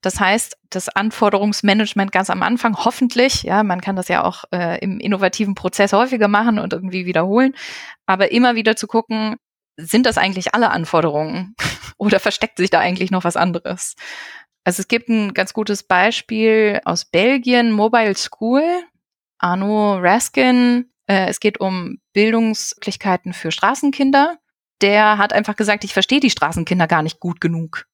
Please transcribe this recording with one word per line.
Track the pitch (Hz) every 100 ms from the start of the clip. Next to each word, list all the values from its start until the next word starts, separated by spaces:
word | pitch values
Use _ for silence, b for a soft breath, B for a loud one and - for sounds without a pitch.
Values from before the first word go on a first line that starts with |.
Das | 190 180
heißt, | 190 214 - - _
das | 190 -
Anforderungsmanagement | - 208 - 208 196 208 208 208 202 214 - 196
ganz | 185 190
am | 185
Anfang, | 180 240 233 208
hoffentlich, | - - 247 233 254 -
ja, | - 196
man | 214 180
kann | 180 196
das | 180
ja | 175
auch, | - 185 -
äh, | 180 170 170
im | 196 185
innovativen | - 196 196 - 208 196
Prozess | 185 - 202
häufiger | 196 254 254 208
machen | 208 226 214
und | -
irgendwie | 170 185 185 180
wiederholen, | 170 180 208 269 269 B B B B -
aber | 190 196
immer | 233 247 226
wieder | 220 220
zu | 208
gucken, | 226 226 220 214 220 _ _ _ -
sind | 160 214 254
das | 220
eigentlich | 190 185 180
alle | 220 226
Anforderungen | 175 165 165 160 147 156 170 185 220
<laughs> | - - - -
oder | 208 202
versteckt | - - 226 -
sich | 180
da | 170
eigentlich | - 185 190
noch | 190
was | 175 175
anderes? | 175 170 - 180 - - B B B B B _
Also | - 180
es | 196
gibt | 233 233
ein | 226 208
ganz | 185 190
gutes | - 214 202
Beispiel | - 180 196 226 - 220 220 220 214 202 -
aus | 175 -
Belgien, | 170 220 269 247 247 233
Mobile | 214 214 233 220 196
School, | - - 220 254 320 359 339 _ _ _ _ _
Arno | 180 185 196 214 208 196
Raskin. | 180 208 - - 254 247 247 240 247 _ -
Äh, | 196 185
es | 185
geht | 214 202
um | 190 185 175 - _
Bildungsmöglichkeiten | - 214 226 226 214 - - - 196 208 180 -
für | 180 160
Straßenkinder. | 160 196 269 285 269 277 277 302 339 _ _ _ _
Der | 202 208 214 214
hat | 202
einfach | - 214 208
gesagt, | 208 208
„Ich | 196
verstehe | - 190 269
die | 277
Straßenkinder | - 147 170 165 180 160
gar | 170
nicht | 156 -
gut | 180 165
genug. | 170 165 160 - -